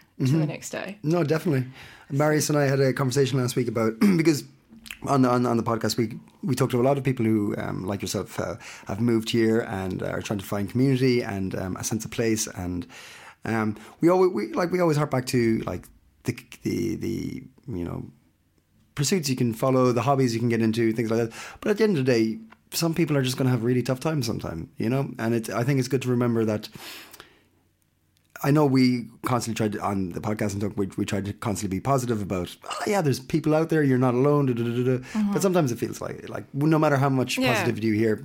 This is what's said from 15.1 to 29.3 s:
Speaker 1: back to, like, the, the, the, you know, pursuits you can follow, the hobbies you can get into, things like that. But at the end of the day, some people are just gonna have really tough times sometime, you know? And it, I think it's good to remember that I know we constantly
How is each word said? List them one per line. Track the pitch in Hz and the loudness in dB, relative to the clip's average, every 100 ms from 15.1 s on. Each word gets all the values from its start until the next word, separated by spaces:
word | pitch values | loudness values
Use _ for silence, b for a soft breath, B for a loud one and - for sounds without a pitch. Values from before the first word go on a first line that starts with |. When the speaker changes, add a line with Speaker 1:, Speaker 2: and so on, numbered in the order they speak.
Speaker 1:
back | 131 127 | -2 0
to, | 127 117 113 | 2 2 2
like, | - 92 - - _ _ | -2 -8 -10 -20 _ _
the, | - - - - | -8 -8 -10 -10
the, | 104 101 98 90 | -4 -2 -2 -4
the, | 98 95 82 - - - - | -4 -6 -6 -8 -12 -18 -10
you | 90 | -8
know, | 85 87 - - _ _ _ _ _ _ _ | -6 -8 -10 -16 _ _ _ _ _ _ _
pursuits | - 143 196 143 | -4 0 0 0
you | 127 | 0
can | 120 | -2
follow, | 110 135 131 127 | 0 2 4 4
the | 120 | 2
hobbies | 117 135 127 | 2 2 2
you | 113 | 0
can | 120 | 0
get | 113 | 2
into, | 113 110 117 | 2 2 2
things | 113 110 | 2 0
like | 113 113 | 0 -2
that. | B B B | B B B
But | - | -2
at | 208 | 2
the | |
end | 214 160 | 2 2
of | |
the | 127 | 2
day, | 117 113 110 - - _ | 4 2 -2 -10 -20 _
some | - 165 | -2 -2
people | 165 156 143 | 0 2 2
are | |
just | 127 127 | 0 0
gonna | 131 | 0
have | 123 | 2
really | 113 123 | 2 0
tough | 123 127 | 0 -2
times | 160 156 113 | -2 -2 -2
sometime, | 101 - - - - | -4 -6 -8 -8 -4
you | 107 | 0
know? | 135 135 - | 0 -2 -4
And | 113 | 0
it, | 117 113 | 0 0
I | 107 | -2
think | 117 139 | 0 0
it's | 127 | 0
good | 135 | -2
to | 123 | 0
remember | 123 123 113 | 0 2 2
that | 110 107 - - B B B B B B B B B _ _ _ _ _ _ - | 2 0 -4 -16 B B B B B B B B B _ _ _ _ _ _ -4
I | 139 | 2
know | 151 147 | 4 6
we | 131 127 123 110 - | 6 4 2 -4 -8
constantly | - | -2